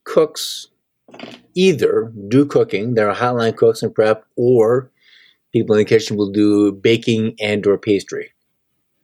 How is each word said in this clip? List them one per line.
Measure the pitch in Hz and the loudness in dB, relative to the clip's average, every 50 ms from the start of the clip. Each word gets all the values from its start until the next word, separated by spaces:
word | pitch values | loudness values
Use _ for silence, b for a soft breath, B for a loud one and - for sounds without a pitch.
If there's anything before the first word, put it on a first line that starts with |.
| _ | _
cooks | - - - - - - - - - - - - - _ _ _ _ _ _ _ - - - - - - - _ _ _ | -2 0 0 0 0 -2 -8 -10 -10 -10 -12 -16 -18 _ _ _ _ _ _ _ -20 -20 -20 -20 -20 -20 -20 _ _ _
either | 175 185 190 160 120 104 - - 110 110 117 113 104 98 101 | 2 2 2 2 2 0 0 0 -2 -2 -4 -10 -14 -8 0
do | 120 135 147 | 2 2 2
cooking, | 143 - 131 113 - - 95 107 123 123 | 2 2 0 0 0 -2 -6 -4 -2 0
there | 113 107 104 | 0 0 0
are | 95 | -2
hotline | 98 120 123 123 117 113 113 107 | -2 -2 -2 -2 0 -2 -2 0
cooks | - 120 113 113 - | 2 2 2 2 0
and | 123 110 - | -4 -6 -2
prep, | - 107 107 110 - - _ _ | 0 0 0 0 -2 -4 _ _
or | - 120 123 127 117 107 113 123 135 131 - b b b b b b b b b b b _ - | -2 0 2 4 4 4 2 2 0 -4 -8 b b b b b b b b b b b _ -2
people | 117 107 - 107 | -2 0 2 2
in | 107 | 0
the | 104 | 2
kitchen | - 117 110 107 - 107 104 | 2 2 0 0 -2 -4 -4
will | 104 98 | -4 -2
do | 98 107 104 104 104 104 104 101 98 | 0 0 2 2 4 2 2 2 0
baking | 98 - 117 117 117 - 123 113 110 110 110 - - | 0 0 0 0 0 0 -2 -2 -2 -2 -4 -6 -6
and | 107 104 107 104 92 | -4 -4 -4 -2 0
or | 101 98 92 | 0 -2 0
pastry. | - 110 101 95 - - - - - - _ _ _ _ _ _ _ _ _ _ _ _ _ _ | 0 -2 -2 -2 -2 -6 -12 -12 -12 -14 _ _ _ _ _ _ _ _ _ _ _ _ _ _